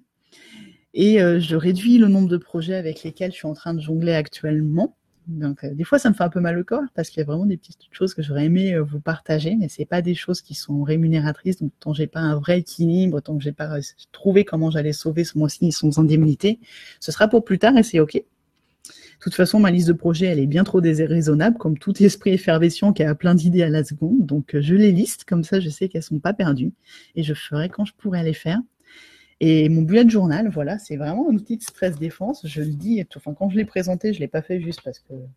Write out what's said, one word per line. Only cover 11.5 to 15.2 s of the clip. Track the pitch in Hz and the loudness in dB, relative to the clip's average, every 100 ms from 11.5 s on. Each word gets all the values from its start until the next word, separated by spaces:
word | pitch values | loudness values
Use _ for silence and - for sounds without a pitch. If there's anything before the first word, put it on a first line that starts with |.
| 185 | -4
Donc, | 156 - | -6 -8
tant | - | -8
que | 147 | -4
j'ai | 156 | -4
pas | 165 | -4
un | 160 147 | -2 -2
vrai | 147 180 | 0 -2
équilibre, | 165 - 170 175 185 147 | -2 -2 0 2 0 -2
tant | - 151 | -4 -6
que | |
j'ai | 147 | -6
pas, | 147 151 147 | -8 -8 -8
euh, | 139 _ - | -10 _ -20
trouvé | - 196 196 | -4 2 2
comment | 202 160 160 | 2 0 -2
j'allais | 160 151 | -2 -4
sauver | 147 165 156 | -4 -4 -4